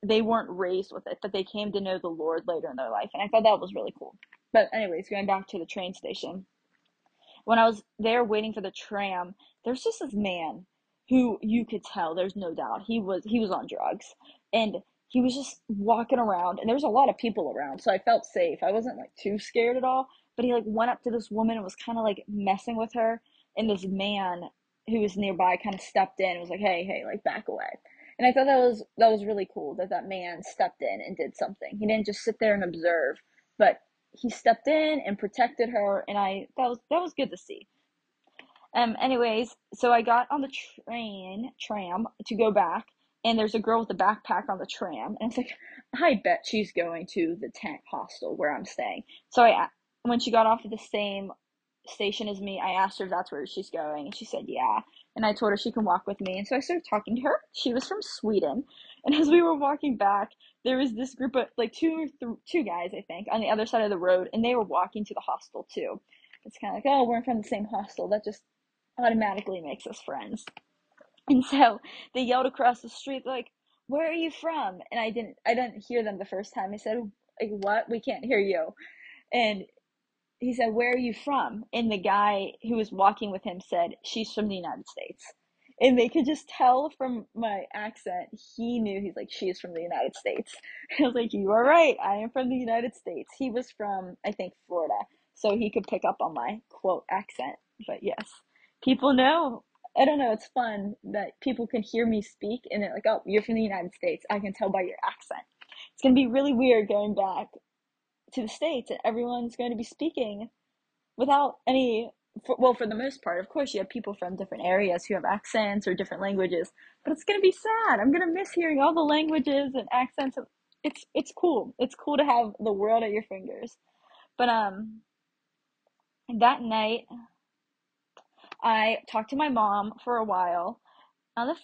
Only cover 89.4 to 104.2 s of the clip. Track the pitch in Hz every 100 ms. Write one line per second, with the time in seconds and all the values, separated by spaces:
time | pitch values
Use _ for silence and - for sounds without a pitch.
89.4 | 190 180 180 165 175 151 131 - - -
90.4 | - - - - - - 269 240 233 208
91.4 | 196 220 254 339 311 - 196 202 233 269
92.4 | 254 254 233 226 233 - - 156 - -
93.4 | 262 226 254 - 208 196 185 180 202 202
94.4 | 185 _ - 175 151 104 - _ _ _
95.4 | 214 208 208 220 196 180 165 - 160 147
96.4 | 120 214 _ - 190 170 - 190 208 -
97.4 | 135 - _ _ 220 - 196 - - -
98.4 | _ _ _ _ - 262 269 254 262 330
99.4 | 294 233 _ _ - - 262 294 247 214
100.4 | - 254 233 208 202 214 196 202 185 -
101.4 | 277 240 226 233 208 226 233 214 202 -
102.4 | 202 240 - 208 196 208 214 214 - 208
103.4 | 208 226 220 190 175 - 180 160